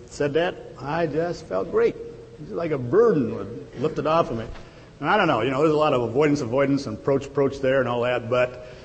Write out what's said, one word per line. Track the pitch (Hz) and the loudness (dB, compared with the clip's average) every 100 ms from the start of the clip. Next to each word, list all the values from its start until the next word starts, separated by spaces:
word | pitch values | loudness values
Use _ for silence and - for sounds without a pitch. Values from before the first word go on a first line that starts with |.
| - | -12
said | - 143 | -4 -2
that, | 139 180 - - - | 0 0 -4 -12 -14
I | 131 165 170 | -6 -2 -2
just | 143 170 - - | -2 -4 -6 -6
felt | - 180 | -4 -2
great. | 202 233 - | 2 2 0
It | - - - - | -10 -16 -18 -16
was | 156 | -10
like | 196 170 | -6 -4
a | 147 | -4
burden | 123 175 233 170 113 | 2 4 6 4 0
was | 110 101 113 - - | -4 -8 -12 -14 -4
lifted | 147 156 143 | -4 -2 0
off | 165 160 | 2 2
of | 117 | -2
me. | 113 - - - - - | -8 -12 -18 -20 -20 -6
And | 143 | 0
I | 208 | 2
don't | 175 | 4
know, | 123 | 2
you | 120 | 2
know, | 135 | 2
there's | 160 | 4
a | 151 | 4
lot | 151 | 4
of | 127 | 2
avoidance, | 117 117 156 147 | 0 2 2 2
avoidance, | 120 127 139 139 123 | 0 2 2 2 -2
and | 104 | -6
approach, | - 139 131 | 0 0 0
approach | - 143 - | 0 0 0
there | 131 135 | 0 2
and | 120 | 2
all | 120 | 0
that, | 120 123 113 | 0 -2 0
but | 123 123 - - - | 2 2 -2 -16 -18